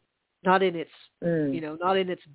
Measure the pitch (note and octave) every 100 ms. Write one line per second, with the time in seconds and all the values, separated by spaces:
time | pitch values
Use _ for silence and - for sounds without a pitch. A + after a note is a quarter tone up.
0 | _ _ _ _ F#3 F#3+ F#3+ E3+ - -
1 | - _ E3+ E3 D3 E3 D#3 D#3 F3+ F#3+
2 | F#3 E3+ D3+